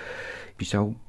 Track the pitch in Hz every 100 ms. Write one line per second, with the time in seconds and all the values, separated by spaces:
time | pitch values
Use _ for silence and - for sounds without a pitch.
0 | - - - - - - 92 104 104 113